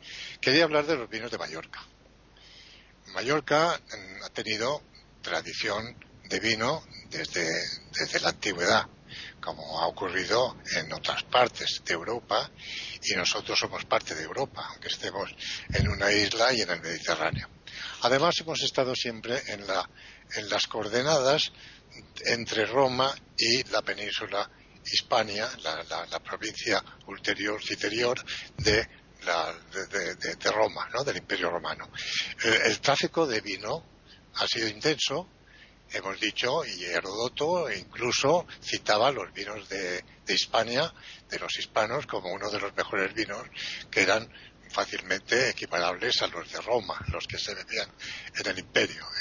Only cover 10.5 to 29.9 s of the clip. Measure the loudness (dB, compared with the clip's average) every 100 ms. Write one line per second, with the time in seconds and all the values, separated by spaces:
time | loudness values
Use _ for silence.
10.5 | -2 -4 -4 -2 -4 -2 -2 2 6 6
11.5 | 2 -4 -4 -2 -2 -2 -4 0 0 0
12.5 | -8 -12 -10 -10 -6 -2 0 0 0 0
13.5 | 0 0 -4 2 2 2 -6 -4 -2 -4
14.5 | -4 -10 -8 -8 -6 -6 -6 -6 -8 -8
15.5 | -8 -2 2 2 4 4 4 4 4 4
16.5 | 4 0 -2 -4 -4 -2 0 0 -2 -6
17.5 | -14 -16 -12 -10 0 4 6 6 2 -2
18.5 | -2 0 2 2 0 -4 -4 -4 -4 -4
19.5 | -6 -2 -2 -2 -8 -20 -20 -10 -6 0
20.5 | 0 0 -2 0 2 4 6 6 4 2
21.5 | -4 -20 -20 -20 -20 -18 -6 -2 -2 0
22.5 | 0 2 4 4 4 0 -2 -6 0 2
23.5 | 2 2 0 0 -4 -4 -6 -4 -4 -4
24.5 | -8 -20 -14 -4 -2 2 2 2 -2 -4
25.5 | -4 -4 -4 -4 -6 -6 -8 -6 -8 -6
26.5 | -4 0 0 -2 -12 -14 -6 -2 0 -2
27.5 | -2 -4 -2 -2 2 2 0 -4 -10 -8
28.5 | 0 4 4 2 -6 -20 -6 0 2 0
29.5 | -4 -8 -8 -4